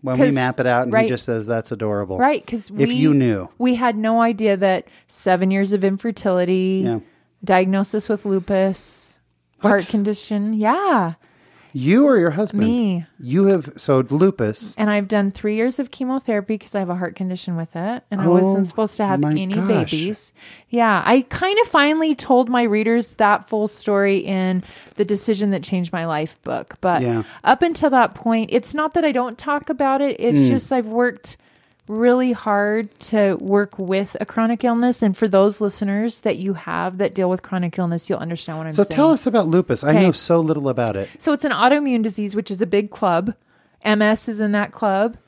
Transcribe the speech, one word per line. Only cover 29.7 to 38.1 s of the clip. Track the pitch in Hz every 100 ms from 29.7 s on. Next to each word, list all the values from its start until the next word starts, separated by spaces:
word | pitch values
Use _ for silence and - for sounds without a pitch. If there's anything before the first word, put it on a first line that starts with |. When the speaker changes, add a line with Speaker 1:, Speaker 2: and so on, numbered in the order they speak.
| 269 277 269
Speaker 2:
it. | 277 -
It's | 240 294
Speaker 1:
Mm. | 127
Speaker 2:
just | 247 -
I've | 262 220
worked | 226 247 - - - _ _ _ _ -
really | 214 240 247 254
hard | 233 - 202 208 220 208 _
to | - 220 202 185
work | 190 202 202 -
with | 185 190 196 -
a | -
chronic | - 226 233 -
illness. | 233 247 240
And | 220 190
for | 220
those | 190 202 202
listeners | 208 196 202 202 226 -
that | 226 -
you | 190 180
have | - 165 180 185
that | 196 196
deal | 180
with | 185
chronic | - 185 175 175
illness, | 180 170
you'll | -